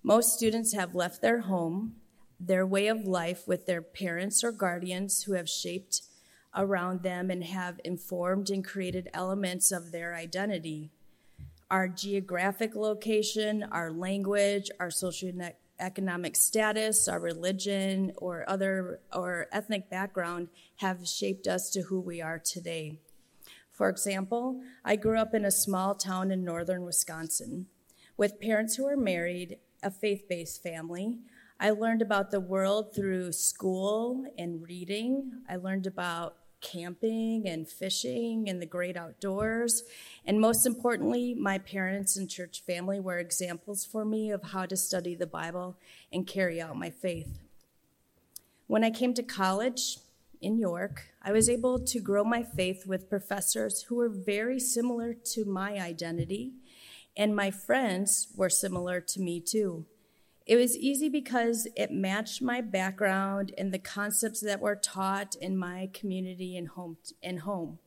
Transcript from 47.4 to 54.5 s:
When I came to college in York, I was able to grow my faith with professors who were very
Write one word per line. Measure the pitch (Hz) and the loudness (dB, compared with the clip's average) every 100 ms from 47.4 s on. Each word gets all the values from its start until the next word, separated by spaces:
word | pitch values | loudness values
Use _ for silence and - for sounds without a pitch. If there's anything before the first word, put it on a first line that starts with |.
| - - _ _ _ _ _ _ _ - _ _ - | -14 -20 _ _ _ _ _ _ _ -20 _ _ 0
When | 220 | 4
I | 226 | 4
came | 226 247 | 2 0
to | 247 | 0
college | 240 190 190 196 247 247 - - - _ _ - | -4 0 2 2 0 0 -4 -6 -14 _ _ -6
in | 190 226 | 0 2
York, | 196 170 190 - - _ | 2 0 -4 -6 -14 _
I | 190 | 2
was | 220 226 | 6 6
able | 240 254 254 | 6 4 2
to | 254 240 | 0 -2
grow | 196 202 | 2 4
my | 214 233 | 4 2
faith | 233 147 185 190 190 | 0 0 0 -2 -4
with | 185 185 | -4 -2
professors | 202 - 202 196 220 214 196 | -4 -2 -2 0 0 0 -2
who | - 240 | -2 0
were | 240 | 0
very | 196 185 202 233 | 0 -2 0 0